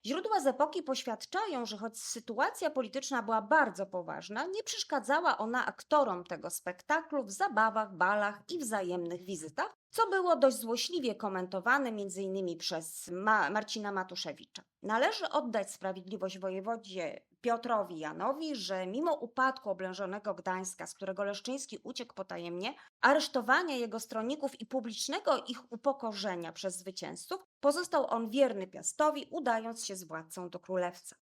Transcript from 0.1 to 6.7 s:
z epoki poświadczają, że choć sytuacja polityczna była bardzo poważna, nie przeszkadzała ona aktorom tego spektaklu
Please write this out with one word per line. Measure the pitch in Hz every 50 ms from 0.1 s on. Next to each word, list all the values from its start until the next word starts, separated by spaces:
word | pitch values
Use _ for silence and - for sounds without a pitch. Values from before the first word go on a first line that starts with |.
| 277 370 392 427 440 381
z | 277
epoki | 269 254 254 294 294 302 370
poświadczają, | - 262 262 254 - 247 220 214 - - - - 440 415 311 254 240
że | 202 214
choć | 196 214 226 220 -
sytuacja | - - - 240 - - 220 214 294 427 466 - 381 311
polityczna | 302 269 247 208 185 269 262 - 269 240
była | 214 208 226 220
bardzo | 208 208 294 311 285 226 175 185 196
poważna, | 190 - 180 170 165 147 143 - 185 208 233 294
nie | 359 381 427
przeszkadzała | - - - 415 - - 302 269 - 226 277 320 349 311 226 -
ona | 214 226 240 254 -
aktorom | - - - - _ 302 302 277 226 185 175 175
tego | - 180 156 - 170
spektaklu | - - _ 180